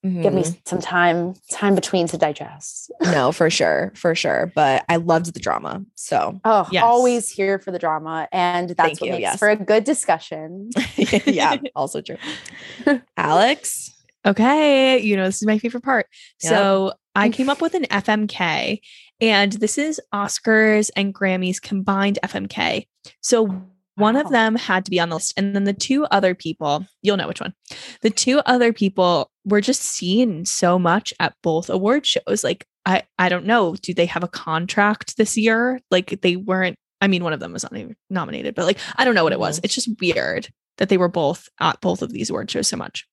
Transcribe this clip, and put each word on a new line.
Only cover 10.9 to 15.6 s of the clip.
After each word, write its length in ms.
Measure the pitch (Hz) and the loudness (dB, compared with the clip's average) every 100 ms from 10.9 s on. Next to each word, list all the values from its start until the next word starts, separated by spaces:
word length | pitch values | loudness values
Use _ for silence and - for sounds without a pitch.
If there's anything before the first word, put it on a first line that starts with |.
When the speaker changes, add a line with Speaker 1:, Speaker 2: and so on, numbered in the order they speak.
| - | -2
Speaker 2:
<laughs> 300 | 214 202 - | 0 2 2
Yeah, 300 | 190 156 277 277 | 2 2 0 -4
Speaker 3:
<laughs> 100 | - | -6
Speaker 2:
also 260 | 139 147 | -6 -6
true. 160 | - - 294 311 - - - - | -10 -14 -12 -14 -16 -20 -20 -2
Speaker 1:
<laughs> 180 | 240 269 _ - | 0 0 _ -4
Speaker 2:
Alex? 760 | 160 165 226 294 - - - _ _ _ - | 2 4 4 2 -4 -10 -12 _ _ _ 0
Speaker 3:
Okay, 760 | 196 226 302 302 277 262 254 | 4 4 4 4 6 4 4
you 160 | 214 202 | 2 2
know, 100 | 190 | 0
this 160 | 196 | 0
is 60 | 214 | 0
my 100 | |
favorite 240 | 214 | 0